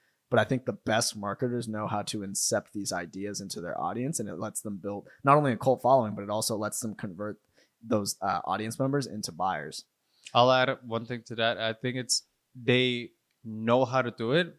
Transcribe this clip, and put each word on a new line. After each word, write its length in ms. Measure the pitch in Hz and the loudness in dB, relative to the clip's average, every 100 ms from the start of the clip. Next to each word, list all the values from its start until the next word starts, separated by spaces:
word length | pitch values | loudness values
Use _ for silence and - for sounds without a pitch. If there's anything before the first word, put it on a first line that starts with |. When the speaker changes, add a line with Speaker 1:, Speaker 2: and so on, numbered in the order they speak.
| _ _ - | _ _ 0
Speaker 1:
But 80 | 120 | 2
I 60 | |
think 200 | 107 131 | 2 0
the 80 | - | -2
best 420 | 101 - 113 - 110 | -4 0 2 0 -2
marketers 500 | 101 101 127 120 113 | -6 -2 -2 -2 -4
know 180 | 107 104 | -4 -2
how 160 | 107 | -4
to 200 | 101 110 | -4 -6
incept 500 | 98 98 - 107 - | -6 -2 0 0 -2
these 200 | 104 101 | -8 -4
ideas 480 | 92 87 95 101 98 | -4 -6 -6 -8 -6
into 200 | 98 - | -10 -8
their 180 | 85 50 | -6 -4
audience, 400 | 85 107 131 165 | -4 -2 -4 -4
and 80 | 104 | -4
it 80 | 80 | -6
lets 240 | 107 - | -8 -8
them 160 | 110 101 | -8 -8
build 320 | 101 101 - - | -6 -8 -10 -2
not 120 | 135 147 | 6 6
only 160 | 143 | 6
a 40 | 110 | 2
cult 240 | - 120 | 2 2
following, 320 | 120 135 107 | 6 6 4
but 80 | 101 | -2
it 80 | 101 | -4
also 260 | 104 - 107 | -4 -2 -2
lets 240 | 107 - | -4 -4
them 140 | 113 | -6
convert 460 | 101 110 87 107 101 _ _ _ _ | -8 -10 -8 -10 -10 _ _ _ _
those, 340 | 113 110 98 - | 0 0 0 -2
uh, 200 | 98 98 | -2 -2
audience 340 | - 98 110 - | 0 -2 -2 -2
members 280 | 135 143 123 | 0 0 -2
into 240 | 104 104 | -6 -8
buyers. 520 | 82 92 85 73 - - _ _ _ - | -4 -2 -2 -6 -12 -16 _ _ _ -2
Speaker 2:
I'll 160 | 120 123 | 4 6
add 260 | 127 127 131 | 6 4 -2
one 220 | 123 113 117 | -4 -6 -4
thing 160 | 120 - | -10 -8
to 100 | 113 | -2
that. 220 | 113 98 | 0 0
I 140 | 113 | -2
think 240 | 110 127 127 | -2 -4 -4
it's, 280 | 120 - - _ _ | -2 -2 -4 _ _
they 580 | 131 120 123 127 120 117 _ _ _ | -4 4 4 4 0 -6 _ _ _
know 400 | 113 110 113 123 | -12 -4 4 4
how 180 | 127 131 | 6 2
to 80 | 120 | 0
do 220 | - 117 | -2 0
it, 240 | 151 170 | 2 0